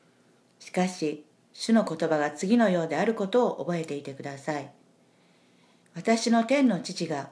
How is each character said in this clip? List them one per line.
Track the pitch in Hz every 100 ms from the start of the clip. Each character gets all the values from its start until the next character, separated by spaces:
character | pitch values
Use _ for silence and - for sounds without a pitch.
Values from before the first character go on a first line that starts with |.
| _ _ _ _ _ _
し | -
か | - 185
し、 | - 156 151 - _ _
主 | - -
の | 226
言 | 185 160 165
葉 | 156
が | 147
次 | 147 190 240
の | 220
よ | 180
う | 160
で | 151
あ |
る | 208
こ | 226 196
と | 240 226
を | -
覚 | 143 175
え |
て | 160
い | 143
て | 143
く | 135
だ | 135 139
さ | 147 147
い。 | 135 - _ _ _ _ _ _ _ _ _ _ _
「私 | - 196 226 240
の | 233
天 | 226 277 262
の | 175
父 | - 180 165
が | 147 139